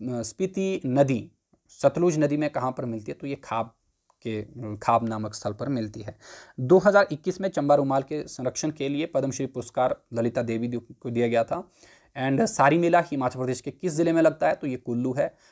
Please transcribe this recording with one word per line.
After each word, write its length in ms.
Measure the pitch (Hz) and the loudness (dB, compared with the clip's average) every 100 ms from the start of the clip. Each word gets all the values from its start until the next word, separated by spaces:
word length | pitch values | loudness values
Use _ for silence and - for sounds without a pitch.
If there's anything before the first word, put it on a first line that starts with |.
अ, 200 | 123 120 | -8 -6
स्पीति 600 | 110 - 185 196 190 190 131 | -6 -4 -4 -2 -2 -2 0
नदी 460 | 131 139 120 95 _ _ _ _ | 4 4 2 -4 _ _ _ _
सतलुज 500 | - 185 170 175 156 | 0 0 4 2 4
नदी 180 | 147 147 | 2 0
में 140 | 151 | -2
कहाँ 220 | 135 127 | -2 -4
पर 120 | 127 | -4
मिलती 280 | 123 110 107 | -6 -6 -8
है, 60 | - | -10
तो 80 | 139 | -10
ये 80 | |
खाब 400 | 139 - - 117 _ _ _ _ _ | -10 -6 -6 -6 _ _ _ _ _
के, 200 | 117 107 | -8 -6
अ, 360 | 107 123 107 104 | -8 -10 -10 -4
खाब 260 | - 117 117 | 2 2 2
नामक 260 | 110 107 | -4 -6
स्थल 180 | - - | -8 -8
पर 160 | 107 127 | -6 -4
मिलती 320 | 131 107 113 | -4 -4 -8
है। 180 | 107 - - - - - | -14 -14 -20 -20 -18 -8
दो 180 | 127 185 | 6 6
हज़ार 300 | 196 202 190 | 8 6 4
इक्कीस 280 | 147 185 180 | 0 -6 -4
में 80 | 190 | -4
चंबा 260 | 165 143 | -2 4
रूमाल 280 | 143 139 135 | 4 4 0
के 260 | 139 151 - | -2 -8 -8
संरक्षण 420 | - 127 - 156 | -6 -6 -4 -6
के 180 | 151 139 | -4 -4
लिए 180 | 143 160 | -4 -2
पद्मश्री 400 | 139 135 120 135 | -2 -2 -4 -6
पुरस्कार 560 | 123 117 - 127 - _ | -6 -6 -2 0 -2 _
ललिता 300 | 117 117 120 | -2 -2 -2
देवी 260 | 117 113 120 | -2 -2 -2
दि-, 260 | 120 - - | -6 -10 -12
को 100 | 123 | -6
दिया 180 | 117 117 | 0 2
गया 160 | 117 | 2
था। 260 | 113 170 - _ - - _ - | 0 -4 -8 _ -20 -20 _ -6
And 280 | 131 135 226 | 0 2 0
सारी 320 | - 135 165 | 4 4 4
मेला 220 | 170 170 | 4 4
हिमाचल 380 | 156 139 127 127 | 2 -2 -2 -2
प्रदेश 220 | 127 123 | -4 -4
के 100 | - | -8
किस 220 | - 185 | -6 -4
जिले 200 | 151 170 | 0 2
में 100 | 165 | 4
लगता 260 | 165 - 160 | 4 4 0
है, 60 | |
तो 120 | 143 147 | 0 -4
ये 100 | 127 | -6
कुल्लू 360 | - 120 127 | -4 -2 -2
है। 220 | 127 - - _ | -2 -4 -6 _